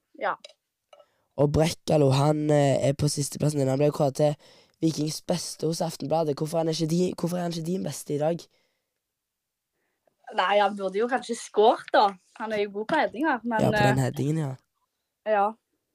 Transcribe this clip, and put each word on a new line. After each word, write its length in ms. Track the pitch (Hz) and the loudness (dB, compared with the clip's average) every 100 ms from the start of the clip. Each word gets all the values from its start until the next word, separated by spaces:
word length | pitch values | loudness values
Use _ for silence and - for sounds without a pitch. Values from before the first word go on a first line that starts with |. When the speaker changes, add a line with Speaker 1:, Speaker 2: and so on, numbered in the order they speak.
| _ - | _ -8
Speaker 1:
ja. 140 | 202 - - _ _ _ _ - _ _ _ - | -6 -6 -12 _ _ _ _ -20 _ _ _ 0
Speaker 2:
Og 120 | 147 | 2
Brekkalo, 580 | 151 160 - - 156 139 | 2 0 -2 0 4 4
han, 400 | 135 147 151 151 | 4 2 2 2
eh, 380 | 147 139 131 135 | 4 4 4 0
er 40 | |
på 140 | 139 147 | 0 -2
sisteplassen 500 | 147 139 - 151 147 | -2 -6 -2 -2 0
din. 80 | 131 | 0
Han 100 | 135 | 2
ble 80 | 147 | 0
jo 80 | - | 2
kåret 180 | 143 - | -2 2
til 200 | 151 147 - - _ _ | 0 0 -10 -20 _ _
Vikings 380 | 160 139 151 - | -2 -2 -6 -6
beste 460 | - 175 - - 156 | -6 -6 -6 -6 -4
hos 140 | 170 | -4
Aftenbladet. 540 | 170 - 165 156 156 135 | -6 -6 -2 -2 0 -2
Hvorfor 220 | 156 165 | -4 -2
er 60 | |
han 80 | 160 | -2
ikke 160 | 160 156 | -2 0
di-, 260 | 170 180 | 0 0
hvorfor 220 | - 170 180 | -2 -6 -4
er 40 | |
han 100 | 175 | -6
ikke 120 | 165 160 | -6 -6
din 160 | 190 | -6
beste 300 | 185 - - | -6 -10 -6
i 40 | 147 | -2
dag? 220 | 151 170 - _ _ _ _ _ _ _ _ _ _ _ _ _ _ _ _ _ - 214 | -2 -2 -8 _ _ _ _ _ _ _ _ _ _ _ _ _ _ _ _ _ -6 -2
Speaker 1:
Nei, 220 | 185 208 | 2 4
han 180 | 202 196 | 2 0
burde 200 | 190 196 | -4 -2
jo 100 | 240 | -2
kanskje 280 | 254 190 233 | -2 -4 -10
skåret 520 | - 202 220 339 - | -2 4 6 4 2
da. 140 | - 202 190 _ - | 2 4 0 _ -12
Han 120 | 220 | -6
er 120 | 208 | -4
jo 60 | 208 | -4
god 160 | 196 220 | -6 -2
på 100 | 311 | 0
headinger, 400 | 202 226 311 247 | -2 -2 -2 -2
men, 160 | 233 220 | -2 0
Speaker 2:
Ja, 80 | - | 2
på 60 | 214 | 4
den 220 | 208 131 | 2 2
Speaker 1:
eh, 40 | |
Speaker 2:
headingen, 340 | 123 139 135 160 | 0 -2 -2 -2
ja. 160 | 139 135 _ _ _ _ _ _ 220 | -4 -8 _ _ _ _ _ _ -2
Speaker 1:
ja. 200 | 208 202 226 _ _ _ | 0 0 -4 _ _ _